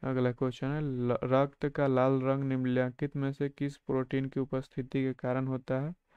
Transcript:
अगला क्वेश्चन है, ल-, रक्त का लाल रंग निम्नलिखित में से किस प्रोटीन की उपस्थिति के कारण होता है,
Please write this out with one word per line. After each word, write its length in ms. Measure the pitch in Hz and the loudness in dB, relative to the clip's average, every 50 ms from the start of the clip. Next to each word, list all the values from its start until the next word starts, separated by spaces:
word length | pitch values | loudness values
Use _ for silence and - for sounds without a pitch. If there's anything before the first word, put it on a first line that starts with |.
| - | -4
अगला 300 | 135 131 127 123 123 120 | -2 0 2 2 2 2
क्वेश्चन 340 | - 139 127 123 - - | 0 -2 -2 -2 -2 -4
है, 140 | 135 143 156 | -4 -2 -2
ल-, 380 | 151 143 131 123 120 120 120 - - | -2 -2 -2 -2 0 0 0 0 0
रक्त 440 | 127 131 131 139 143 - - - 143 | 2 4 4 2 2 0 -4 -4 -4
का 180 | 143 - 143 | 0 2 2
लाल 360 | 135 131 127 127 135 135 135 127 | 4 4 4 4 4 4 2 2
रंग 220 | 135 135 139 139 | 2 0 0 0
निम्नलिखित 720 | 135 131 131 127 127 123 127 127 127 123 - 143 139 - | 0 0 0 0 2 2 2 0 0 -2 -4 -6 -4 -2
में 160 | 143 139 139 139 | -2 -2 -2 -2
से 160 | - 143 139 | -2 -4 -4
किस 280 | - - 143 143 143 | -4 -4 -6 -6 -6
प्रोटीन 500 | - _ - 135 131 131 - 139 135 135 | -6 _ -2 -2 0 0 0 0 -2 -2
की 140 | 131 - 143 | -2 -2 -2
उपस्थिति 600 | 131 - 135 131 131 - _ 139 127 127 - 139 131 | -2 -2 -2 -4 -6 -6 _ -8 -6 -4 -2 0 0
के 100 | 131 127 | 0 -2
कारण 340 | - - 127 123 131 131 | -2 -2 -2 0 0 0
होता 340 | 131 131 127 131 - 131 131 | -2 -2 -4 -4 -2 -2 -2
है, 140 | 139 156 180 - _ _ _ | -2 -4 -6 -10 _ _ _